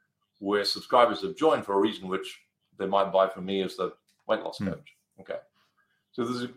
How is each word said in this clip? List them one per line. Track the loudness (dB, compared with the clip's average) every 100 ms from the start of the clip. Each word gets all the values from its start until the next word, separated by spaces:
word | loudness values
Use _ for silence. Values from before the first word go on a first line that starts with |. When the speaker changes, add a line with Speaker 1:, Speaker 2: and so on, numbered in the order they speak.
| _ _ _ _
Speaker 1:
where | -2 0
subscribers | 0 -4 2 4 4 2
have | -6 0
joined | 2 2
for | 2
a | 2
reason | 2 0 -6
which | -6 -6 -16 _ _ _ -8
they | 0
might | 2 4
buy | 4 4
from | 2 -4
me | -2
as | -2 -2
the | -6 -6 _ _ -2
weight | -2
loss | -2 -6
Speaker 2:
Hmm. | -6
Speaker 1:
coach. | -6 -12 _ _ -18
Okay. | -12 -12 -12 _ _ _ _ _ _
So | -6
there's | -4 -4
a | -8